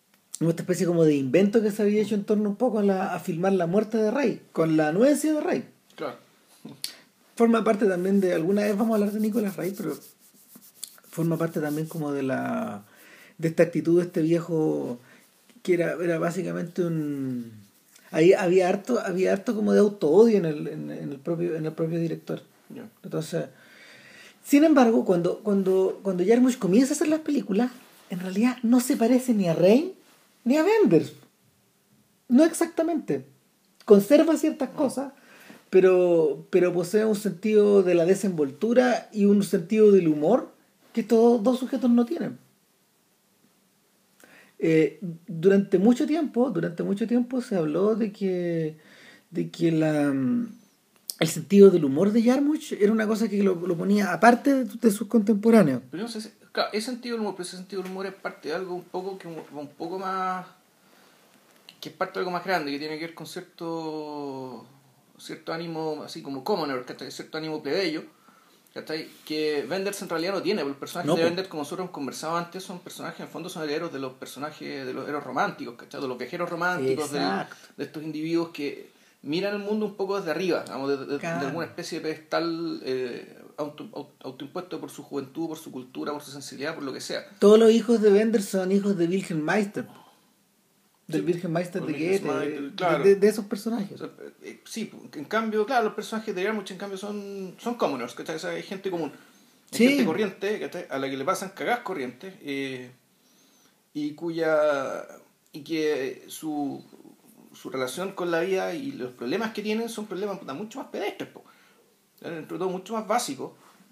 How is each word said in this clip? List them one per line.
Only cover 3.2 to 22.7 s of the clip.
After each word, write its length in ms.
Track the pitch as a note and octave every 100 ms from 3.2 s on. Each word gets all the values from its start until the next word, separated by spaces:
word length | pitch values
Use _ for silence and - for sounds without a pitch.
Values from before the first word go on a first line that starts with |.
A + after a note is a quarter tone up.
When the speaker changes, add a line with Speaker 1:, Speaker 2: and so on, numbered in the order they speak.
Speaker 1:
filmar 320 | E3 D#3+ F#3
la 120 | G3 E3+
muerte 300 | F#3+ A3 A3+
de 120 | G#3+
Rey, 320 | C4 C4+ D#3 -
con 240 | - D#3+ D#3
la 120 | D3+
anuencia 440 | E3 C4 D4 D#4
de 80 | D4+
Rey. 240 | E4+ D4+ - _ _ -
Speaker 2:
Claro. 200 | D3 - _ _ _ _ - C3+ - - _ _ _ -
Speaker 1:
Forma 280 | A#3 A3+
parte 220 | G#3 G#3 G#3
también 340 | F3+ F#3 G3+
de, 140 | F#3
alguna 280 | F3 E3 G3+
vez 140 | G#3 G3+
vamos 160 | A3+
a 20 | A3
hablar 100 | G3+
de 80 | G#3
Nicolas 360 | G#3+ A3 G#3 D#3+
Rey, 160 | F3 G3
pero 200 | E3+ C3+ - _ _ _ _ - - _ - - -
forma 260 | - E3 E3
parte 220 | E3 E3
también 260 | D3+ D3 D#3+
como 260 | E3 D3
de 100 | C#3+
la, 640 | C3+ B2+ B2+ A#2+ A#2 G#2 - _ - - - -
de 100 | E3
esta 140 | D#3+
actitud 340 | E3+ D3+ D#3 F3
de 60 | F3
este 160 | -
viejo 760 | D#3 E3 E3 E3 D#3 D3 C3+ A#2+ - - _ _ _ -
que 120 | -
era, 200 | F3 E3+ C3+
era 160 | F3 E3
básicamente 680 | E3+ E3 E3+ E3+ E3+ F#3
un, 680 | E3+ E3 D3 C#3+ C3+ B2 A#2 A2 G#2 _ _ - -
ahí 220 | - E3
había 360 | G3 F#3+ F#3 F3+
harto, 320 | G3+ - A#3+
había 320 | - F3+ F#3
harto 220 | G3 G3
como 180 | G#3+ G#3
de 80 | G3+
auto-odio 580 | G#3 G#3 D3+ E3+ A#3 G#3
en 60 |
el, 240 | E3 D3+ D#3
en, 220 | D3+ D3+
en 200 | D3 D#3+
el 60 | C#3
propio, 380 | D3+ E3+ F3 D#3+
en 100 | D#3
el 60 |
propio 260 | D#3 E3 E3
director. 440 | E3 D#3+ - D#3+ - _
Speaker 2:
Ya. 200 | -